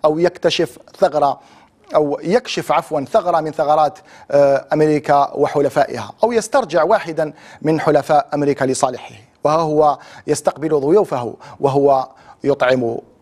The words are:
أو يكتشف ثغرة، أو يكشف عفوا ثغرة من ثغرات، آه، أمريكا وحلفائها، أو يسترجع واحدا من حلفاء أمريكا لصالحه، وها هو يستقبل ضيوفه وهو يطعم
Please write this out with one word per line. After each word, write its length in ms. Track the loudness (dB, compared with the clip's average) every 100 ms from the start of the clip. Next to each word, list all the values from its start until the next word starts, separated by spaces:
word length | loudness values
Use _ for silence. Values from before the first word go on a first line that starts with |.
أو 140 | 0 0
يكتشف 600 | 0 0 -2 0 -4 -6 -20 -2
ثغرة، 420 | 0 2 0 -2 -10 -20 _ _ _
أو 260 | -2 0 -4
يكشف 500 | -2 -2 -2 -10 -2
عفوا 320 | -2 -2 -8 -2
ثغرة 280 | -2 0 -2
من 120 | -2
ثغرات، 460 | -4 0 2 0 -2 -20 -20 -2
آه، 360 | 4 4 2 0
أمريكا 580 | 0 2 2 2 2 2
وحلفائها، 760 | 0 -2 0 0 0 -2 -2 -12 -2
أو 80 | 0
يسترجع 500 | 0 0 -2 0 0
واحدا 500 | 2 0 0 -6 -6 -8 -20 -6
من 180 | -2 0
حلفاء 480 | 2 0 2 0 0
أمريكا 300 | -2 0 0
لصالحه، 500 | -2 0 -2 -4 -16 -20 -20 _
وها 120 | -2 0
هو 420 | 0 2 2 0 -8 -18 -6
يستقبل 540 | -2 -2 -4 -4 -2
ضيوفه 540 | 2 2 2 -4 -8 -12 -20 -4
وهو 480 | 0 2 2 2 -2 -14 -20 -8
يطعم 520 | -4 0 2 0 -2 -6 -12 _